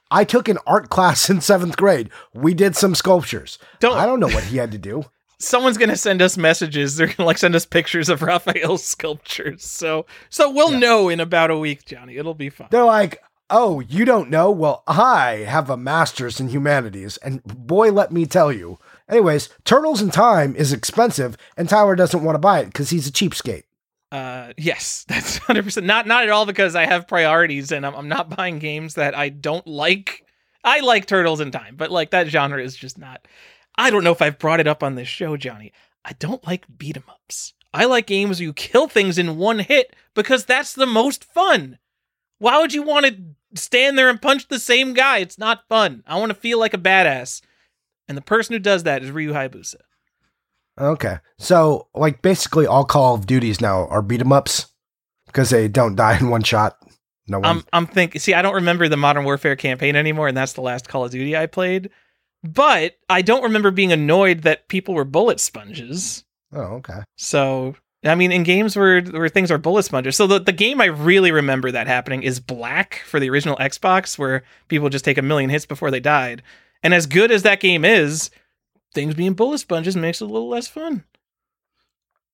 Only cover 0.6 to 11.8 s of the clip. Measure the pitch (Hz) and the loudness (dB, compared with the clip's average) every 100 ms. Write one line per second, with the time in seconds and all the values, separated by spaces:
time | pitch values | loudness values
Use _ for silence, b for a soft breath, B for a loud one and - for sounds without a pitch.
0.6 | - 196 - - 180 135 - 190 - 185 | 2 0 2 2 2 2 2 2 2 2
1.6 | 175 - 196 147 110 B B 113 156 175 | 2 2 2 2 -2 B B -2 0 4
2.6 | 196 - 196 170 185 180 - 101 65 - | 2 2 0 2 2 2 0 -10 -12 -20
3.6 | b b 240 214 214 254 151 - 90 127 | b b 0 2 0 0 0 -2 -4 -4
4.6 | 117 107 98 131 143 _ _ _ - 247 | -6 -8 -10 -10 -10 _ _ _ -2 0
5.6 | 254 220 220 - 202 185 185 185 160 165 | 2 2 0 0 -2 2 2 4 2 2
6.6 | 156 147 143 151 160 - 170 - 175 170 | -2 -4 -4 0 -2 0 0 2 2 0
7.6 | - 175 160 170 160 147 160 175 175 180 | 0 -2 -2 -2 -2 -2 0 -2 -2 -4
8.6 | 156 185 - - 160 151 - - 147 160 | -2 -4 -6 -8 -8 -10 -12 -10 -10 -12
9.6 | - - 165 156 - B B - 294 277 | -14 -8 -6 -6 -8 B B 0 2 4
10.6 | 320 262 240 226 185 170 170 170 160 156 | 2 4 4 4 2 0 -2 2 2 0
11.6 | 151 143 | -4 -8